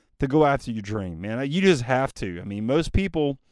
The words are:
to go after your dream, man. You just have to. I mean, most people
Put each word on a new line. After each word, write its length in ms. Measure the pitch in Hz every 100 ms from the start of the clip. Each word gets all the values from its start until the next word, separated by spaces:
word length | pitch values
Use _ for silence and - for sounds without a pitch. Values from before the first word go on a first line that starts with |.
| _ -
to 80 | 139
go 180 | 151 147
after 240 | 139 -
your 100 | 110
dream, 400 | 101 107 92 80
man. 300 | 101 117 143
You 100 | 175
just 220 | 190 143
have 320 | 117 131 135
to. 260 | - 95 85
I 40 |
mean, 220 | 98 101 113
most 260 | 151 151
people 440 | - 190 160 143 139 _